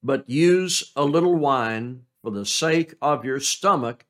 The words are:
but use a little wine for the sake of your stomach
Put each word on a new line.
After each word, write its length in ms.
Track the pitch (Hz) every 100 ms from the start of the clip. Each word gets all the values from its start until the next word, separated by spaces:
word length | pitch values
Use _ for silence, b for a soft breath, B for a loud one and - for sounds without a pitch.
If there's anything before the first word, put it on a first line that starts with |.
but 260 | 117 135 -
use 640 | 131 170 180 185 175 - -
a 80 |
little 320 | 143 156 175 175
wine 680 | 143 131 113 110 120 127 - _
for 100 | 120
the 140 | 101 101
sake 480 | - 160 160 165 -
of 240 | 143 147 120
your 140 | 135
stomach 640 | 135 - 190 180 117 120 _